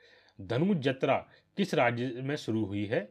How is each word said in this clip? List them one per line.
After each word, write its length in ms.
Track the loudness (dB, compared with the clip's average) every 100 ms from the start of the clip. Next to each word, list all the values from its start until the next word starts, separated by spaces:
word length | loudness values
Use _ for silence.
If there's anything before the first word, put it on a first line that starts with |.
| -20 -20 _ -18
धनु 400 | -4 0 2 2 2
यात्रा 420 | 0 2 2 0 -20 _ -4
किस 180 | 0
राज्य 380 | 4 2 2 -4 -4
में 200 | -6 -6
शुरू 280 | -2 -2
हुई 200 | 0 -2
है? 160 | -2 -2 -4